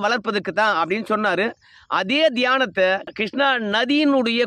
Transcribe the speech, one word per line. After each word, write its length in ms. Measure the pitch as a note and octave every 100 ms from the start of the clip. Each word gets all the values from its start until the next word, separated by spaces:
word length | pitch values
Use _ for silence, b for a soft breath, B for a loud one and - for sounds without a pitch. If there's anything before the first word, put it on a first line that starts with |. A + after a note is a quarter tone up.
| G#3
வளர்ப்பதற்கு 460 | A#3+ A3 G#3 G3+ E3
தான் 140 | A3 F3
அப்படின்னு 260 | E3 G#3 A3
சொன்னாரு. 340 | G#3+ G#3+ F3 A#3 - b b b D#3+
அதே 240 | F#3+ C#4 D#4+ A#3+
தியானத்தை 500 | B3 C4 B3 F#3+ F#3 F#3+ - -
கிருஷ்ணா 300 | A3 C4 C#4 B3 G#3+ G#3+
நதியினுடைய 680 | B3 D4 D4 C4+ A#3 A#3